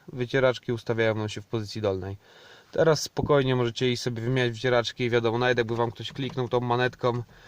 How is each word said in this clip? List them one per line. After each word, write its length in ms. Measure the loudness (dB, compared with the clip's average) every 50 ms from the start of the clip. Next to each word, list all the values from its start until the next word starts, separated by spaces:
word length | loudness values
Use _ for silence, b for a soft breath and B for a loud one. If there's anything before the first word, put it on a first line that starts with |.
| B B -6
wycieraczki 600 | -6 -6 -2 0 2 4 4 2 0 -2 -6 -6
ustawiają 420 | -6 -2 -4 0 2 2 2 2
nam 140 | 0 -2 -4
się 120 | -6 -10
w 60 | -10
pozycji 360 | _ -6 -6 -6 -6 -8 -2 -2
dolnej. 340 | -2 -2 -2 -4 -8 -10 -12 B B B B B B B B B B B
Teraz 300 | 2 4 4 4 2 0
spokojnie 540 | -6 -6 -6 0 2 4 4 4 2 2
możecie 360 | 2 0 -2 -2 -2 0 0 0
iść 100 | -2 -4
sobie 200 | -6 -6 -4 -4
wymieniać 300 | -2 0 2 0 0 -2
wycieraczki. 580 | -2 0 2 2 2 2 0 -4 -4 -2 2
Wiadomo, 280 | 2 2 2 2 0 2
nawet 200 | 2 2 4 2
jakby 180 | 2 0 0
wam 140 | 0 0 -2
ktoś 220 | -2 -8 -12 -12 -8
kliknął 360 | -8 -8 -6 -4 -4 -4 0
tą 120 | 0 0
manetką, 600 | 0 2 0 2 2 0 -2 0 0 0 0 0 -4 B B B B